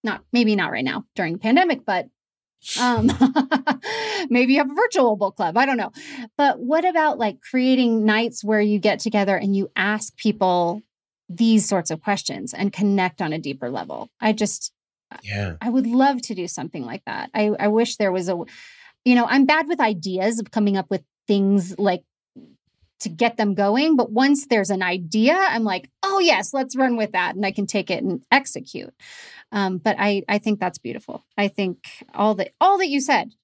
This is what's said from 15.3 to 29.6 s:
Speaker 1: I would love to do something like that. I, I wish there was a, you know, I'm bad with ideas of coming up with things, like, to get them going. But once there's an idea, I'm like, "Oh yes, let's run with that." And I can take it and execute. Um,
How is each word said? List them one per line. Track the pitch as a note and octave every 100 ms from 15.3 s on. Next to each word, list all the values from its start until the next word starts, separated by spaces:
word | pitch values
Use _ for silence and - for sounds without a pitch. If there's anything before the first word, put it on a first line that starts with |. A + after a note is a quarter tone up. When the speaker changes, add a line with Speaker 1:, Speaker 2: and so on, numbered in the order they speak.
| G2+ G2+ E2
Speaker 1:
I | A3+
would | B3+ A3+
love | B3 C#4 B3+
to | - F#3+
do | E3+
something | - D3+ E3 A#2+
like | - -
that. | - -
I, | - G#3+ G#3
I | G#3
wish | A3 A#3 -
there | G3+
was | F#3 F3
a, | F3 - - - - - _ B3
you | B3
know, | A#3
I'm | C4+ C4+
bad | D#4 D#4
with | E4+
ideas | A#3 F#3+ F#3+ F#3 G3+ A3+
of | G#3
coming | - G3+ G3
up | -
with | F#3+ _ _ -
things, | G3+ G3 G3+ F3+ F3+
like, | G3 F3+ _ _ _ - - _ _ _ _ _
to | G3+
get | D#3+ A#3 A#3
them | G#3 F#3+
going. | G3+ A3+ D#4 C#4+
But | A#3
once | G#3+ C4+ C#4+ C#4+
there's | A3+ G3
an | F#3+
idea, | F3+ F#3 E3 G#3+ A#3 F4+
I'm | F#4+ A#3
like, | A3 F#3 - _
"Oh | G4 G4
yes, | E4+ G#3 G#3
let's | C4+ C4+ B3+
run | C4 A#3
with | G#3+
that." | F#3 F3+ F#3
And |
I | G3+
can | G3+ G3
take | G3+ F#3
it | F3+
and | F#3+ E3+ _
execute. | F3 - - - - - _ - - - - _
Um, | G#3